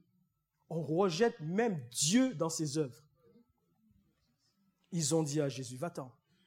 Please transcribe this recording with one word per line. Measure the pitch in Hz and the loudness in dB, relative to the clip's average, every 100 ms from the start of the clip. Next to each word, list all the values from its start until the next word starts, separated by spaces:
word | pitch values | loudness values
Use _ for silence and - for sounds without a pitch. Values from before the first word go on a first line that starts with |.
| _ _ _ _ _ _ - | _ _ _ _ _ _ -8
on | 165 | -6
rejette | 143 165 196 156 233 - | 0 2 2 4 2 0
même | 151 190 240 165 120 | -2 0 0 -2 -6
Dieu | - 147 240 262 165 | -2 4 4 4 2
dans | 160 | -4
ses | - 151 156 | -2 -2 -2
œuvres. | 131 - _ _ _ 240 _ _ _ _ 220 _ _ _ _ _ _ _ _ _ _ | -4 -8 _ _ _ -20 _ _ _ _ _ _ _ _ _ _ _ _ _ _ _
Ils | 170 139 160 | -4 0 2
ont | |
dit | 147 151 | 2 0
à | 139 | -2
Jésus, « | 123 120 123 | -4 -10 -8
Va-t'en. » | 165 165 127 - _ _ | -8 -8 -12 -18 _ _